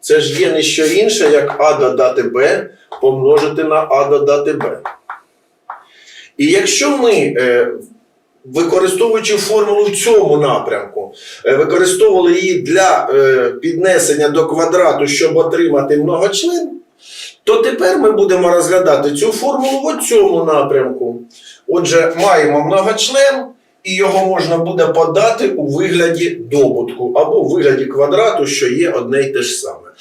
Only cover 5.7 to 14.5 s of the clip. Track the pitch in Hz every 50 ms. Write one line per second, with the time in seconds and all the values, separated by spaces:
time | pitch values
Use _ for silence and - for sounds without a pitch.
5.7 | - - - _ _ - - - - - - - _ - 285 311 359 403 392 -
6.7 | - - 277 - 285 262 247 233 202 160 139 117 - 120 127 123 120 123 120 -
7.7 | - - - - - _ _ _ _ _ _ _ _ _ - 131 131 160 170 165
8.7 | 180 185 190 185 185 190 226 233 220 220 - 208 208 202 - - 214 214 208 208
9.7 | 202 208 208 202 196 - - 233 226 208 156 147 147 147 139 135 113 104 - -
10.7 | 107 101 - - - - 98 - - - - - - - - - - - - -
11.7 | 349 339 370 359 359 - 427 - 196 254 349 170 170 185 185 - 180 - - 131
12.7 | 165 190 190 180 - - - 127 131 139 135 135 131 127 120 120 117 - 151 165
13.7 | 160 165 185 190 180 160 - 151 147 147 151 147 147 160 156 -